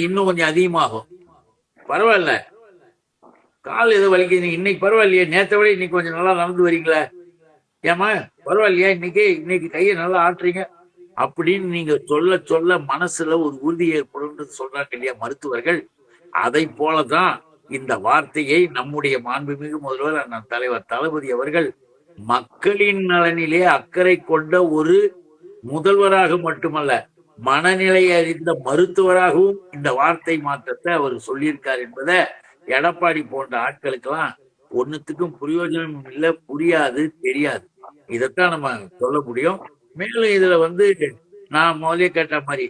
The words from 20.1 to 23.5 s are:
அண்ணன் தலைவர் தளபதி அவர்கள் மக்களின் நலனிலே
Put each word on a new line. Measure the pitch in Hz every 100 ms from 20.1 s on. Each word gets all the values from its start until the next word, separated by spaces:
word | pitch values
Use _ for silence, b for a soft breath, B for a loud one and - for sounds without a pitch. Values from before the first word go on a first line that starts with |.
| 151
அண்ணன் | 131 113 110
தலைவர் | 120 127 117 -
தளபதி | 117 156 156 135
அவர்கள் | 123 139 170 151 - _ _ _ -
மக்களின் | 104 123 - - 190 202 202 196 185
நலனிலே | 175 170 165 160